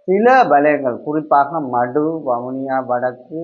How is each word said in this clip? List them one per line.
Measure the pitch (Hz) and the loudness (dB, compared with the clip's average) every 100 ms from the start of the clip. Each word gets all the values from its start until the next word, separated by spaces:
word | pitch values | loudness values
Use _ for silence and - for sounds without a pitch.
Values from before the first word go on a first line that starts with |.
சில | - 190 240 262 | -2 2 4 4
வலயங்கள், | 233 143 147 143 131 113 | 4 4 4 2 -2 -4
குறிப்பாக | 151 156 151 143 139 160 | -6 -6 0 2 2 -2
மடு, | 135 123 123 143 151 160 139 | -4 -2 -2 0 -2 -2 -4
வவுனியா | 120 123 131 135 131 123 | -4 -4 -8 -4 -4 -2
வடக்கு, | 123 127 120 - 156 | -2 -4 -6 -12 -12